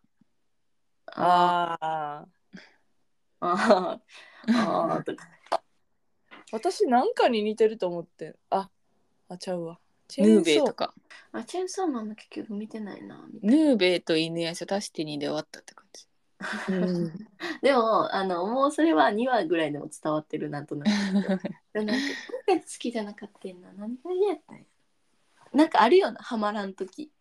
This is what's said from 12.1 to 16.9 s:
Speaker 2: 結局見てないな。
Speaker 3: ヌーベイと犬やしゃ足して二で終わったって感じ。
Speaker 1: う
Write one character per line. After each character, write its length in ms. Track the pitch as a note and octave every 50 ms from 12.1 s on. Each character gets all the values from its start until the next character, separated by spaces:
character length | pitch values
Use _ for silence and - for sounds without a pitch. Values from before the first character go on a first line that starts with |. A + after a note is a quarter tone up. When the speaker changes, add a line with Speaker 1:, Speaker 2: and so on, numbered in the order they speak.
| G#3+
Speaker 2:
結 140 | - - _
局 240 | - - G#3 G#3+ G#3
見 120 | G3+ A3 A3
て 120 | - A3
な 180 | G#3+ G3 - -
い 60 | -
な。 260 | G3+ - - - - - - -
Speaker 3:
ヌ 300 | G3+ B3+ D#4+ D#4+ D4 C4
ー 40 | G3+
ベ 200 | F3+ F3+ F3+ E3+
イ 40 |
と 160 | - - E3+ D#3+
犬 240 | D#3+ E3 E3 E3+
や 140 | E3 E3 E3+
し 80 | - F3
ゃ 20 | -
足 200 | G3 G3+ - -
し 20 |
て 160 | - - D#3
二 140 | D3+ D3+ C#3+
で 80 | C#3+ C#3+
終 80 | D3
わ 80 | D3+ D#3
っ 40 | -
た 120 | - -
っ 40 | -
て 120 | - -
感 100 | - _ _ -
じ。 140 | - - _ _ _ _ _ _ _ G3 - - G#3 - -
Speaker 1:
う 340 | F#3 F#3 F3+ F3+